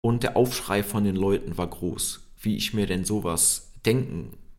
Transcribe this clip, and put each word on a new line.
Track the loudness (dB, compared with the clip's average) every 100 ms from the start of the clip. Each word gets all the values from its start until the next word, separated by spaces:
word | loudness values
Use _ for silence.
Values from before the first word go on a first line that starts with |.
Und | 2 2
der | 2 4
Aufschrei | 2 2 0 0
von | 2 2 2
den | 2
Leuten | 2 2 0 -4
war | -4
groß, | -2 -6 -4 -6 -6 -16 -6
wie | -4 -2
ich | -2
mir | 0 0
denn | 0 0
sowas | 0 0 2 2 0 -6 -2 2
denken | 2 0 -6 -8 -14 -20